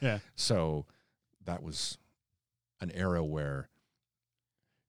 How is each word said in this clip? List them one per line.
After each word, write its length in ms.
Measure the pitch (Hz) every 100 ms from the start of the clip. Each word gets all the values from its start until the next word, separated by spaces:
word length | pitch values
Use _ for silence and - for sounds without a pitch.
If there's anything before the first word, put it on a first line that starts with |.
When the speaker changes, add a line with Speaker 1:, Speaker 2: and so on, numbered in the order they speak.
Speaker 1:
yeah. 180 | 135 104 - -
Speaker 2:
So 500 | - 107 80 76 - _ _ _ _ _ 95
that 180 | 87
was 340 | 80 73 - - _ _ _ _ _ _ _ -
an 120 | 90
era 320 | 90 92 87
where 460 | 78 76 71 69 65 _ _ _ _ _ _ _ _ _ _ _